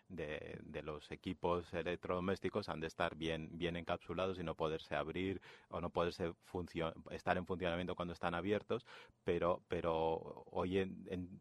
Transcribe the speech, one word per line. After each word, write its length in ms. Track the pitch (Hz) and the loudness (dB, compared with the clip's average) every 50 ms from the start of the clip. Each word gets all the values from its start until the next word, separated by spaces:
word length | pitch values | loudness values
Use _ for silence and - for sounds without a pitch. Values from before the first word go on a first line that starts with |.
| - - | -16 -10
de, 500 | 87 80 78 76 76 - - 80 - - | -8 -6 -4 -4 -4 -6 -6 -8 -10 -10
de 200 | - 73 76 76 | -10 -8 -8 -6
los 280 | 73 78 76 73 - - | -6 -6 -6 -8 -8 -10
equipos 640 | 85 - - 92 87 - - 87 87 87 87 - 92 | -10 -6 -4 -4 -2 2 2 4 4 2 2 -2 -2
electrodomésticos 920 | 85 80 90 87 85 - 85 90 90 90 98 95 - - 92 - 107 104 - | 0 0 0 0 0 0 0 0 2 2 2 2 2 0 0 0 0 0 -2
han 100 | 78 78 | -2 -2
de 80 | 80 | -2
estar 300 | 82 - - 87 82 82 | -2 0 2 0 0 0
bien, 340 | 76 80 80 80 78 80 78 82 80 | 0 0 0 0 0 -2 -6 -4 0
bien 180 | 85 85 85 | 0 0 0
encapsulados 640 | 85 82 - 87 - - - 87 90 92 95 92 92 | 0 0 0 -2 -2 -2 -4 -2 0 0 0 0 -2
y 60 | 85 | -2
no 100 | 80 78 | -2 0
poderse 400 | - 82 - 80 80 - - 78 | 2 2 2 0 0 -2 -2 0
abrir 480 | 73 73 78 80 90 92 98 95 - - - - - - - | 0 0 0 0 0 0 0 0 -2 -6 -14 -20 -20 -12 -8
o 120 | - 85 | -6 -4
no 100 | 85 85 | -2 0
poderse 420 | - 90 85 87 82 - 90 85 85 _ - | 2 2 2 2 2 0 -2 -2 -2 _ -10
funcio-, 500 | - - 92 87 - - 82 82 82 - 85 82 - | -6 -4 -4 -4 -2 -2 0 0 0 -2 -6 -10 -10
estar 260 | 87 82 - 92 87 | -8 -2 2 2 2
en 80 | 90 87 | 2 2
funcionamiento 520 | - 92 85 90 85 85 87 90 87 87 | -2 -2 0 2 2 2 2 0 -2 -2
cuando 180 | - 87 87 85 | -2 -2 -4 -2
están 180 | - - 87 | 0 0 0
abiertos, 540 | 85 87 87 101 104 101 - - 107 120 - - - - - - _ _ - | 2 2 2 2 2 2 2 0 -2 -2 -4 -8 -18 -18 -18 -20 _ _ 2
pero, 400 | 95 87 85 85 87 90 - - | 2 4 4 6 4 4 2 0
pero 760 | - 92 85 80 85 82 80 80 80 82 82 82 - - - - - | -4 -2 0 2 2 4 4 4 4 2 2 -2 -6 -12 -12 -10 -4
hoy 260 | - 90 90 92 92 95 | -2 0 2 4 4 4
en, 260 | 95 95 92 90 92 - | 4 2 -2 -8 -6 -4
en, 300 | 95 92 90 90 98 - | -4 -4 -4 -6 -8 -12